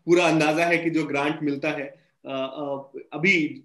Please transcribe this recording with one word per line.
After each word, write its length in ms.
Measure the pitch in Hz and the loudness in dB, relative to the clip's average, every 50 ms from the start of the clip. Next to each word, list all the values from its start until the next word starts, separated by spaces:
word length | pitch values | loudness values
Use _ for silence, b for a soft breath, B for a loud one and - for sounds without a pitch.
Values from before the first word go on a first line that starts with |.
| _ | _
पूरा 220 | 165 175 175 175 160 | 2 4 4 6 4
अंदाजा 380 | 160 156 151 151 156 165 170 | 4 4 4 4 4 2 2
है 120 | 170 170 165 | 2 2 2
कि 120 | 165 165 | 2 0
जो 140 | 160 165 151 | 0 0 -2
grant 340 | 143 139 139 143 151 156 156 | 0 -2 0 0 0 -2 -2
मिलता 280 | 156 147 139 135 - 156 | -2 -2 -2 -2 -2 -4
है, 160 | 147 156 139 143 b b b b b b _ | -4 -4 -8 -10 b b b b b b _
अ, 60 | 135 | -8
अ, 580 | 135 135 135 135 - 151 147 143 139 135 139 - - - - - | -6 -4 -4 -6 -6 -8 -6 -6 -6 -6 -8 -12 -16 -16 -16 -12
अभी 500 | - 151 156 196 190 170 151 147 131 - | -8 -2 0 2 2 2 0 -2 -6 -10